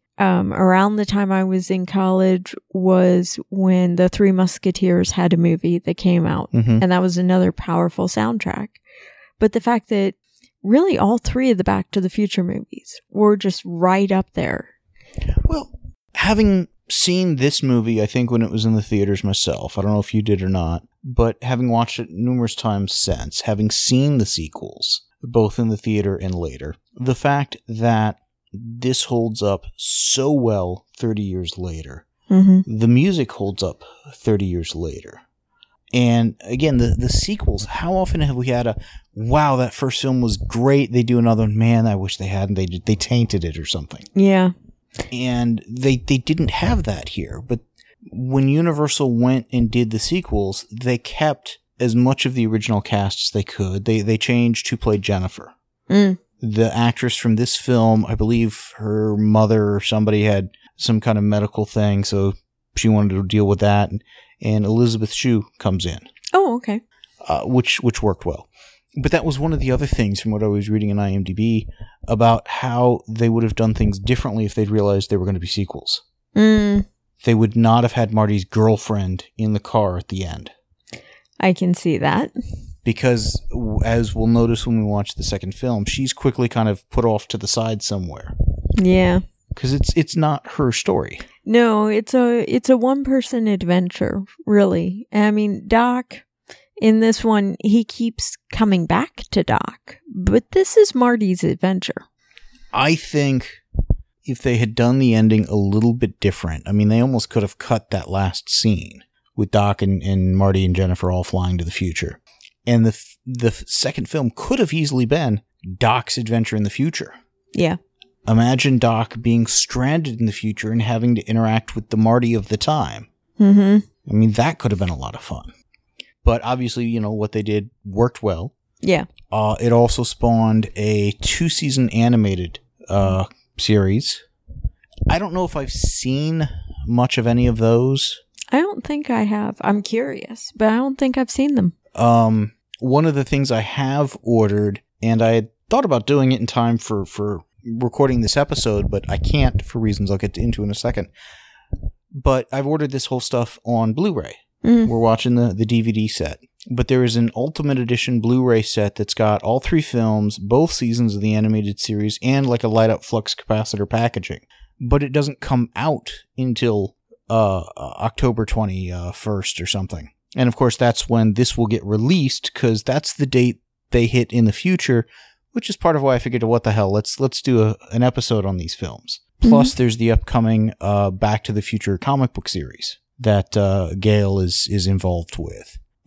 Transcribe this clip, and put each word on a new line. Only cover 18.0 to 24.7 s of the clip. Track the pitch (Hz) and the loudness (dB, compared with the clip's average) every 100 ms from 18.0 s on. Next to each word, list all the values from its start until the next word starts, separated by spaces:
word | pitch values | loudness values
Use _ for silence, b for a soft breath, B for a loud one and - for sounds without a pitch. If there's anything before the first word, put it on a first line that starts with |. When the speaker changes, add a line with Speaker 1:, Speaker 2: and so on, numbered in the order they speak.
| 104 | 0
Speaker 2:
think, | 127 120 | 0 0
when | 120 | 0
it | 113 | 0
was | 110 113 | 0 2
in | 110 | 0
the | |
theaters | 104 104 101 98 | 0 0 0 0
myself, | 104 95 - 65 - - | -2 -2 -2 -4 -6 -4
I | |
don't | 98 | 0
know | 104 | 0
if | 98 | 0
you | 110 | -2
did | 107 98 | 0 0
or | 95 | 0
not, | 92 82 85 - _ | -2 -2 -4 -8 _
but | 135 120 117 - | -6 0 0 -2
having | 123 123 123 | -4 -2 0
watched | 117 117 - | 0 -2 -4
it | 120 | -10
numerous | 87 120 127 117 | -4 -2 0 -2
times | - 117 101 98 | -4 -4 -2 -2
since, | - - 78 76 - | -2 -2 -4 -6 -6
having | - 104 107 | -4 0 0
seen | - - 127 143 139 | 0 2 2 2 2
the | 107 | 0
sequels, | - 80 - - | -2 -6 -12 -16